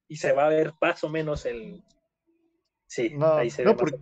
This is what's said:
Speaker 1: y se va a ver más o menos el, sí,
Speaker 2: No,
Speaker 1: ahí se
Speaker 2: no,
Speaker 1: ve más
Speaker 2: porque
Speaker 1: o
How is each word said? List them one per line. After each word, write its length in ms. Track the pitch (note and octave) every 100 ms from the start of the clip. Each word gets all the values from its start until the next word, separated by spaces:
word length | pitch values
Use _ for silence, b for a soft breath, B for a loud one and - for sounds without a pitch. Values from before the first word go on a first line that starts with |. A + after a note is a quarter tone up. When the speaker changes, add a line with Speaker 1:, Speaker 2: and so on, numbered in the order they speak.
| -
Speaker 1:
y 100 | D#3
se 140 | D3+
va 120 | C3+ D3+
a 40 |
ver 240 | D#3 D#3 -
más 240 | E3 E3
o 60 | D#3
menos 380 | D#3+ D#3 C#3+ B2+
el, 360 | A#2+ A2 - _ _ _ _ _ _ _ _ _ _ -
sí, 240 | - - D3
Speaker 2:
No, 160 | D#3
Speaker 1:
ahí 160 | D#3 C#3+
se 140 | -
Speaker 2:
no, 80 | D#3+
Speaker 1:
ve 20 |
más 60 | -
Speaker 2:
porque 160 | D#3
Speaker 1:
o 40 | C#3+